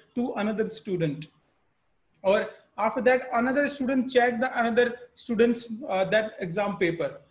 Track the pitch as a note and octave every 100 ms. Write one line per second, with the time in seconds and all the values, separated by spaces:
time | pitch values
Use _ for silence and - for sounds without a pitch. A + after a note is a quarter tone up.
0 | _ - B3 A3+ G#3 G#3 G#3+ - - F3+
1 | D#3+ C#3 - _ _ _ _ _ _ _
2 | _ _ G3 G#3+ G3+ - _ - A3 B3+
3 | A3+ B3+ B3+ A#3+ B3 C4+ C#4+ C#4+ B3+ C4
4 | B3+ B3 A#3+ A#3 B3+ B3 A#3 A3+ A#3+ A#3+
5 | - - - G#3+ A#3+ A#3 - A3 D4 F#3+
6 | F#3+ G#3+ G#3+ - F3 F3+ G3+ G3 F3+ E3
7 | C#3+ - -